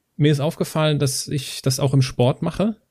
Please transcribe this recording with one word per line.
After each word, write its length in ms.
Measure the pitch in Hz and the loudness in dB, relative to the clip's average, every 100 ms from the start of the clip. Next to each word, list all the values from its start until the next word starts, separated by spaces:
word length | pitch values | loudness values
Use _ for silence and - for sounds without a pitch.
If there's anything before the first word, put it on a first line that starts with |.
| _ - | _ 0
mir 160 | 151 | 2
ist 80 | 147 | 2
aufgefallen, 580 | 147 - - 160 156 143 | 0 -4 -4 0 0 0
dass 300 | 139 131 - | 0 -2 -6
ich 340 | 151 - - | -6 -6 -4
das 160 | 135 131 | -2 0
auch 160 | 143 | 2
im 80 | 139 | 2
Sport 400 | 131 - 123 143 | 2 2 2 2
mache. 340 | 165 - 208 214 _ | -4 -2 -2 -2 _